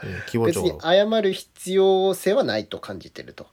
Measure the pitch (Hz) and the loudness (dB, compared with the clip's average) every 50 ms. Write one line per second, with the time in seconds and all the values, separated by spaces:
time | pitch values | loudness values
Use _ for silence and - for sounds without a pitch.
0 | - 101 92 90 - - - 117 117 - - 98 92 180 76 - - 160 180 196 | -8 -10 -10 -10 -8 -4 0 0 2 2 2 2 0 -2 -2 -2 0 2 4 4
1 | 208 220 226 220 208 190 190 - - _ _ - - 185 185 190 190 190 190 190 | 4 4 2 0 0 0 -2 -4 -8 _ _ -12 -6 -2 2 4 4 4 4 4
2 | 190 196 185 185 - 185 208 277 262 123 104 110 104 - 98 85 - - 98 - | 2 0 0 0 0 0 2 2 2 0 -2 -4 -4 -6 -10 -12 -10 -12 -12 -14
3 | - - - - - - - - - _ | -14 -18 -18 -18 -18 -16 -16 -18 -20 _